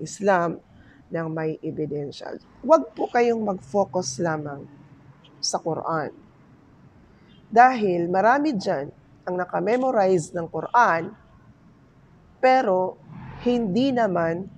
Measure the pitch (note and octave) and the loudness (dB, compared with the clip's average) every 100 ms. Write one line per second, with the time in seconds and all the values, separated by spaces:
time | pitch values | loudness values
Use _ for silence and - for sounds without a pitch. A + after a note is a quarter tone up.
0 | D#3 - G3+ F3+ E3+ - - - - - | -12 -4 2 2 0 -4 -14 -20 -20 -20
1 | - E3 E3 D#3+ D#3+ D3+ D#3+ D#3+ D3+ D3 | -10 -8 -6 -4 -4 -6 -8 -6 -6 -6
2 | C#3+ - - - - - B3 D#4+ - - | -8 -12 -14 -14 -16 -10 2 4 2 -6
3 | - A#3+ A#3+ A3+ G#3 F#3 - G3+ G3 F#3 | -2 2 2 2 -2 -4 -4 -2 -2 -2
4 | F#3 - E3+ D#3 D3 C#3+ C#3 - - - | -6 -4 -4 -4 -6 -12 -16 -20 -20 -20
5 | - - - - - A3 E3+ D#3 - D#3+ | -20 -20 -20 -10 -6 -4 -4 -4 -4 -4
6 | C3+ - - _ - - _ - - - | -6 -10 -20 _ -20 -20 _ -20 -20 -20
7 | - - - - - G#3+ B3+ B3+ G#3 F3 | -20 -20 -20 -20 0 6 6 6 0 0
8 | E3+ F#3 G#3+ C#4 D4+ A3 F#3+ D#3 C#3+ - | 0 4 4 4 2 -2 -2 -4 -6 -14
9 | _ - - F3+ F3+ F3 F#3 B3 C4 B3 | _ -14 -8 -6 -4 -2 0 0 2 2
10 | F#3+ F#3 D#3 F3 E3 D#3+ D#3 A#3+ A3 E3 | 4 2 0 -8 -8 -8 0 4 4 2
11 | F3 A3 - - - - - - _ _ | -2 -12 -20 -20 -20 -20 -20 -20 _ _
12 | - - - - C4 C4 B3 F#3 F#3 - | -20 -20 -20 0 4 4 4 0 0 -6
13 | - C3 B2+ - A#3+ B3 A3 F#3 C#4 A#3+ | -18 -18 -16 -6 -2 0 0 0 2 2
14 | G#3+ F3 E3 E3+ G3 | 0 2 0 -2 -8